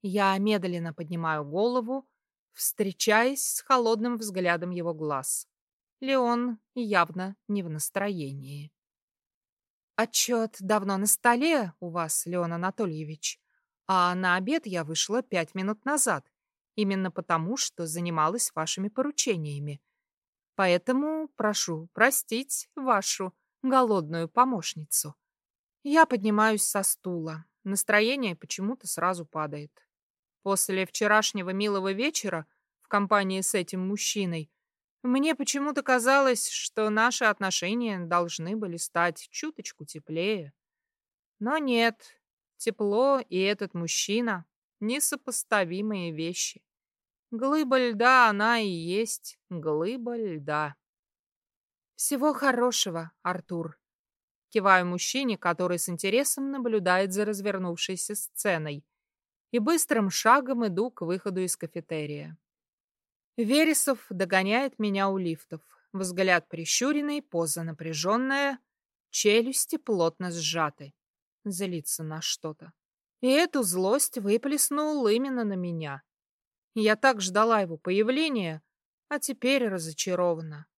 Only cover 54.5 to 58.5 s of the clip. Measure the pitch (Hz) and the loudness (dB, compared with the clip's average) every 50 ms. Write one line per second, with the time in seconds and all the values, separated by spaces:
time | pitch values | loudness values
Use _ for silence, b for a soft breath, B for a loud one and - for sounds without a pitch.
54.5 | - 220 190 202 190 185 180 175 175 180 - - - 262 277 247 208 - - 175 | -2 2 6 8 8 8 6 2 -2 -2 -4 -2 -2 -2 0 0 -2 0 0 -2
55.5 | 170 - 180 180 175 170 - - 175 160 - 196 196 247 285 - - - 269 277 | 0 0 0 0 0 -2 -2 -4 -6 -4 -2 2 2 2 2 2 -2 -2 -4 -6
56.5 | 277 269 247 233 220 214 180 185 180 185 196 190 185 196 208 208 214 196 196 208 | -6 -4 -2 0 0 0 2 4 4 4 2 0 0 -2 -2 -2 -2 -4 -2 -4
57.5 | 196 190 185 175 170 170 - - 190 175 - - 208 - - - _ - - 208 | -2 -2 -4 -4 -4 -4 -4 -6 -4 -6 -6 -8 -6 -8 -8 -10 _ -2 0 0